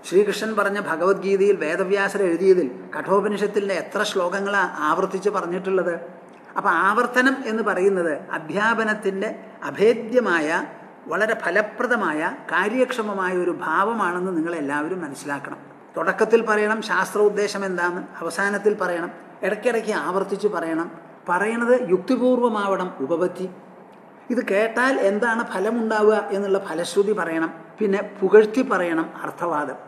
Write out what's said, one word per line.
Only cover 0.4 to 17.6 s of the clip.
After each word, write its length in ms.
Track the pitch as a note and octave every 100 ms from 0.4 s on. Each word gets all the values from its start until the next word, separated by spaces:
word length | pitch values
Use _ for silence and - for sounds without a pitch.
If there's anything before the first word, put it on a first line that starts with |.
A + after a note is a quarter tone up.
| A3
പറഞ്ഞ 240 | A3 G3+ G3+
ഭഗവത്ഗീതയിൽ 760 | F#3+ D#3+ F3 F#3+ F#3 G3 G3 F#3+
വേദവ്യാസർ 680 | D#3 F3 F#3 G3 G3 G3+
എഴുതിയതിൽ 460 | F#3+ E3+ F#3+ F#3 C#3 - -
കഠോപനിഷത്തിൻ്റെ 840 | - - G3 G3+ G3+ G3+ G3+ G3+
എത്ര 280 | F3+ - G3+
ശ്ലോകങ്ങളാണ് 680 | G3+ F#3+ F3+ G3 G3 G3+ F3+ D#3+ D3+
ആവർത്തിച്ച് 440 | E3 F#3 F#3+ G3 G3
പറഞ്ഞിട്ടുള്ളത്? 580 | F3 F#3 F#3 F#3+ F3 E3+ - - - - -
അപ്പം 180 | - G3+ E3+ F#3
ആവർത്തനം 500 | G#3+ A#3+ B3+ B3+ C4+ A#3+
എന്ന് 160 | A3
പറയുന്നത് 520 | G#3+ F#3 G3 F#3+ E3+ C#3+ -
അധ്യാപനത്തിൻ്റെ 960 | D#3+ D#3 E3+ G#3+ A3+ A3 G#3+ G3 F#3+ G#3+ - - -
അഭേദ്യമായ, 840 | C#3+ C#3 G#3 A#3 A3 B3 G#3+ E3+ D3+ F#3 D4 - - - -
വളരെ 260 | E3 G#3+ A3+
ഫലപ്രദമായ, 760 | F3 F#3 G#3 - A#3+ A#3 F#3 D3+ E3+ C4+ -
കാര്യക്ഷമമായ 880 | E3+ G3+ B3 B3+ - G#3+ G3 F#3 F3+
ഒരു 160 | F3 E3+
ഭാവമാണെന്ന് 720 | - E3 G3+ A3+ F#3 F3 F#3 F3
നിങ്ങളെല്ലാവരും 640 | E3 E3+ C#3+ D3 D#3 F#3
മനസ്സിലാക്കണം. 580 | D#3 C3+ D3 C#3+ C#3+ C#3 - - -
തുടക്കത്തിൽ 480 | - E3 F#3 G#3+ A#3
പറയണം 360 | A3 G#3 G#3+ A3
ശാസ്ത്ര 380 | G#3 F3+ F#3 G3+
ഉദ്ദേശം 420 | G#3 G3 G3+ G3